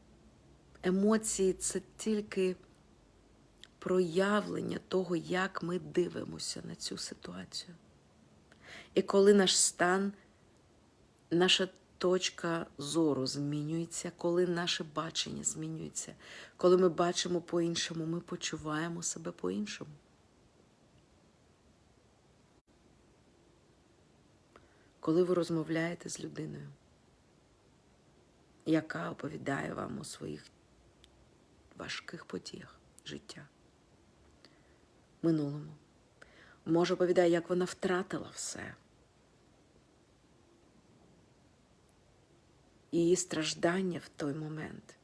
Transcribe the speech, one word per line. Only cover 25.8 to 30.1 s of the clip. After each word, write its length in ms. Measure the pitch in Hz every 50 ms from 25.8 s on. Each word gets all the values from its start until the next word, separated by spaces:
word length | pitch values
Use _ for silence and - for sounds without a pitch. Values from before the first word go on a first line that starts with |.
| 165 170 175 - - 170
з 120 | - -
людиною, 480 | 160 160 - - 160 151 - - 147 143 143 - _ _ _ _ _ _ _ _ _ _ _ _ _ _ _ _ _ _ _ _ _ _ _ _ _ _ _ _ _ _ _ _ _ _ _ _ -
яка 440 | - 160 160 156 - - 151 - -
оповідає 640 | - - - 147 156 147 131 139 139 - - - -
вам 240 | - 98 - - -
у 60 | -
своїх 420 | -